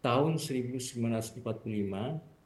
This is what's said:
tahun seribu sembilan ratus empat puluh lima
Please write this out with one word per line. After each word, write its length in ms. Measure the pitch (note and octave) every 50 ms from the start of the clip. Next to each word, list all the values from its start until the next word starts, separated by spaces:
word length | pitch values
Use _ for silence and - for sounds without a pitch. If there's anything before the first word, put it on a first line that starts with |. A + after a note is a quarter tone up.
tahun 400 | - B2+ A#2+ C3 D3 D#3+ D#3+ D3
seribu 400 | - - C3 B2+ B2 B2 B2+ C3
sembilan 400 | B2 - - A#2+ A2+ A#2 A2+ A2+
ratus 160 | A2+ - - B2+
empat 180 | A#2 A#2 G#2+ A2
puluh 240 | - A#2 A2 G#2 G2+
lima 320 | G2 G2 F#2+ G#2+ C3+ D#3+ D#3 - - - _ _